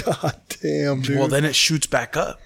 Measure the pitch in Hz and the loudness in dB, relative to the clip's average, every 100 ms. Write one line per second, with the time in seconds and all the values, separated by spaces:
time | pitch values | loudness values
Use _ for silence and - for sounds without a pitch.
0 | 240 - 139 - - - 156 147 143 131 | -2 -2 -2 -4 -12 -6 -2 0 0 0
1 | 131 139 131 139 151 131 - 156 - 131 | 0 2 2 2 2 2 2 2 0 0
2 | 117 151 - - | 0 -2 -4 -6